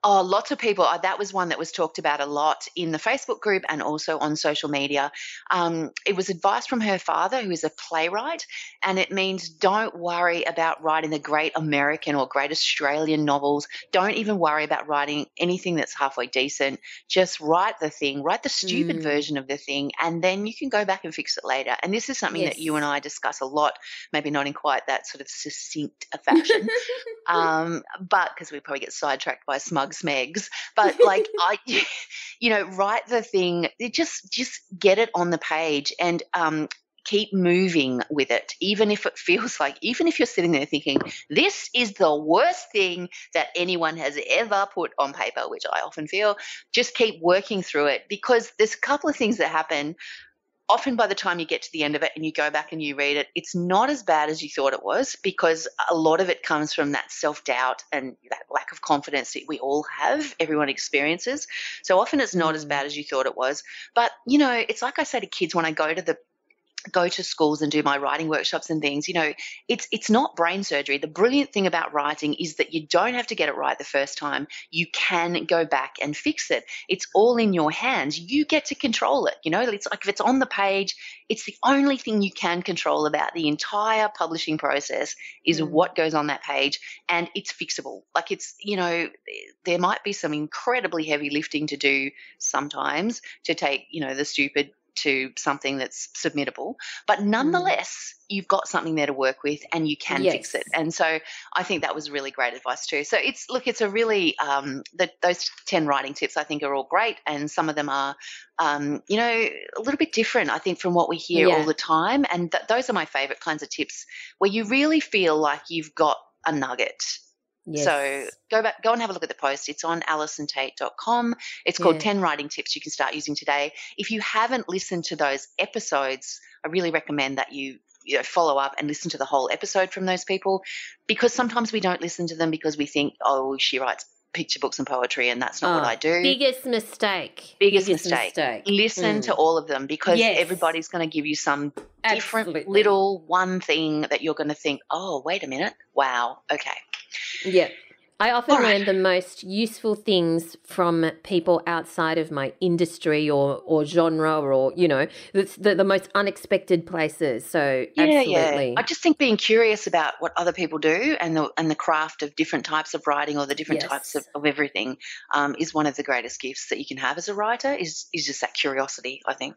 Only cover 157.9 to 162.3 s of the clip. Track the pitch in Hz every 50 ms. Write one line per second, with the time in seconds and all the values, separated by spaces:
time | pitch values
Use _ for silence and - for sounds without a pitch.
157.9 | - - 302 311 302 285 262 226 180 165 160 156 143 139 139 127 - - 240 -
158.9 | 339 - - 349 302 _ 294 254 214 196 - - 220 226 233 220 214 208 - 196
159.9 | 170 170 156 143 - - 165 165 - - 175 175 165 - 180 156 160 151 151 156
160.9 | 160 185 240 294 311 - 175 165 160 160 151 - - - 160 156 151 - - -
161.9 | 160 156 156 160 - - - 143